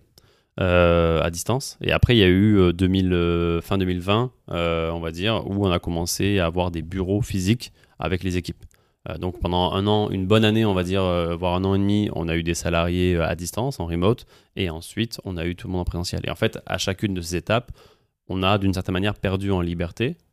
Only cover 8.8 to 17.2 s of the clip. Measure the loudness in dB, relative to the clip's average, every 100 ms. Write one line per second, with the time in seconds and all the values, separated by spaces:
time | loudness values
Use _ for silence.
8.8 | _ _ -14 -8 -6 -4 -2 2 2 0
9.8 | 2 2 0 -2 2 4 4 4 2 2
10.8 | 0 0 0 0 -2 -2 0 0 2 2
11.8 | 2 2 0 -2 -2 -2 0 -2 0 0
12.8 | 0 2 2 2 0 -4 -6 -6 -6 -4
13.8 | -4 0 0 0 -4 -20 _ -6 -6 -6
14.8 | -10 -6 -6 -6 -8 -6 -4 -6 -6 -4
15.8 | -4 -4 -6 -6 -6 -2 -4 -4 -8 -6
16.8 | -4 -4 -4 -4